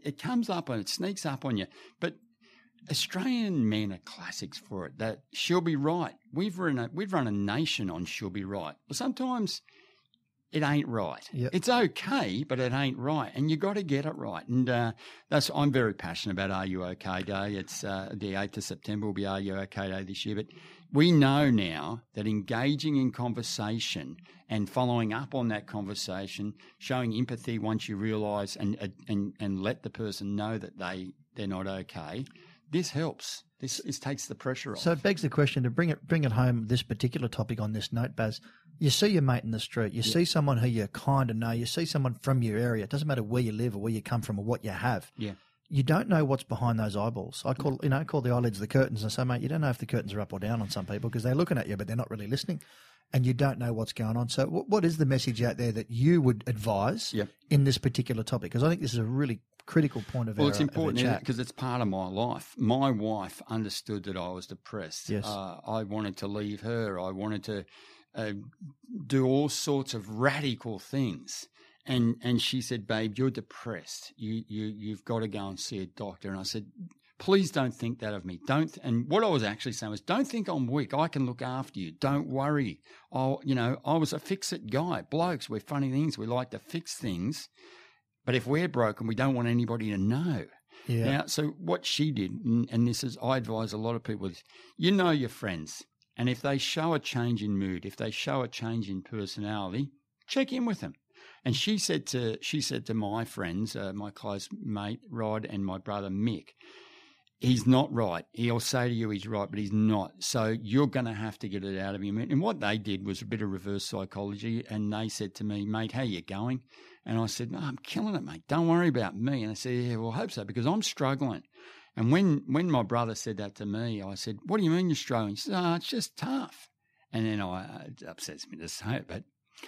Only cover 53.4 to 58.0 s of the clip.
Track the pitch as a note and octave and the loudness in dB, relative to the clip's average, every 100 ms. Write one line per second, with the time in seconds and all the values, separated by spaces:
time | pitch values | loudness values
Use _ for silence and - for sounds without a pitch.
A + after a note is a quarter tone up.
53.4 | C#3 B2 A#2+ A2+ A2 - A2 A#2 A#2+ - | 2 2 -2 -2 -4 -2 0 0 0 0
54.4 | C3+ D#3+ - G#3 E3+ D#3 C#3 C3 B2+ A2 | 0 0 2 4 4 4 4 4 0 0
55.4 | A#2+ B2+ A#2+ A2 A2 A#2 C#3+ F3 B2+ A2 | 0 2 0 -2 -2 4 6 8 6 4
56.4 | B2+ G#2+ A2 G2 A2 A3+ - G#2+ G2+ _ | 0 -2 0 2 2 0 -2 -2 -2 _
57.4 | - C#3+ C#3 B2+ C3 B2 | 4 6 6 4 2 2